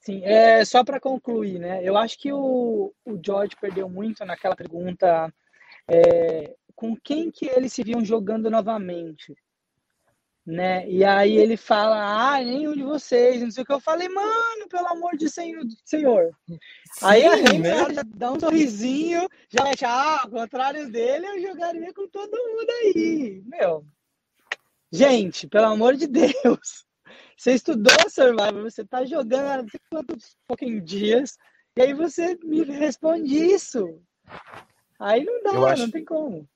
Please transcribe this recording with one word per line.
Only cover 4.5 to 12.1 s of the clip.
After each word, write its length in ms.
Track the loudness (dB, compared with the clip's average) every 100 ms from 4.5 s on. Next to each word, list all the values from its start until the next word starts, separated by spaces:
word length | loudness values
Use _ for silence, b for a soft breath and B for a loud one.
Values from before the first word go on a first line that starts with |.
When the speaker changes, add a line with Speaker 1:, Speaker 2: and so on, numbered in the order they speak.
| -6
Speaker 1:
pergunta, 760 | -8 -10 -10 0 2 2 0 _ b b b b 2
é, 680 | 6 6 6 0 -2 -10 -18 _
com 220 | -12 -10 -10
quem 340 | -6 -6 -6
que 160 | -8 -2
eles 260 | -2 -2
se 100 | -6
viam 200 | -6 -4
jogando 460 | -2 -2 -2 -4 0
novamente, 840 | -2 -2 -6 -6 -10 -12 -16 -20 -20 _ _ _ _ _ _ _ _ _ _ -12
né? 420 | -4 -2 -2 -2
E 160 | 2
aí 320 | 4 6 6 6
ele 220 | 4 2
fala, 760 | 2 2 4 2 0